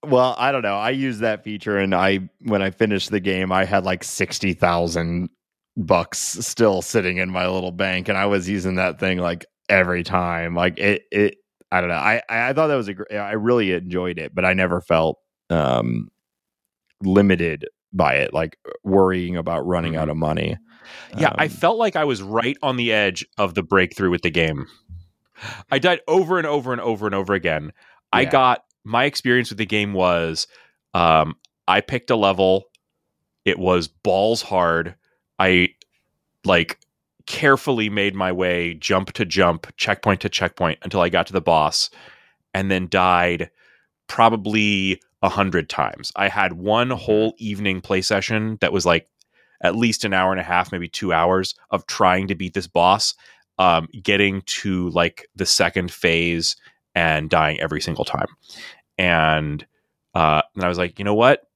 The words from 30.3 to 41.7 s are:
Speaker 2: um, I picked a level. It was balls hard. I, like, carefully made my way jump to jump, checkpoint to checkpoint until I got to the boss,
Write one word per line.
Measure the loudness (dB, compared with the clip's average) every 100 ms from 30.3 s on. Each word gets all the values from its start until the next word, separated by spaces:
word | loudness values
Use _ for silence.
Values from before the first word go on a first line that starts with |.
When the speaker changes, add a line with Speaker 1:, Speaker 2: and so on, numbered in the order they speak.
| -4 -8 -10 _ _ _
Speaker 2:
um, | 2 4 4 2 -4 _ _ 0
I | 0
picked | 0 -8 -2
a | 2
level. | 2 4 2 2 -2 _ _ _ _ _ _ _ -2
It | 0
was | 2 0 0
balls | _ -2 2 2 -2
hard. | -2 0 2 0 -4 -10 _ _ _ _
I, | 2 4 2 _ _ _ _ _ _ _ 2
like, | 2 2 -6 _ _ _ _ -12
carefully | -2 2 2 2 -2 -2
made | 0 -2 0
my | -4
way | 0 0 0 -2 -6
jump | 0 0 -2
to | -6 -4
jump, | 2 2 2 -6 -8
checkpoint | -2 0 2 0
to | 0
checkpoint | -2 -2 0 -2 -2
until | -4 0
I | 2
got | 2 0
to |
the | -2
boss, | 2 2 2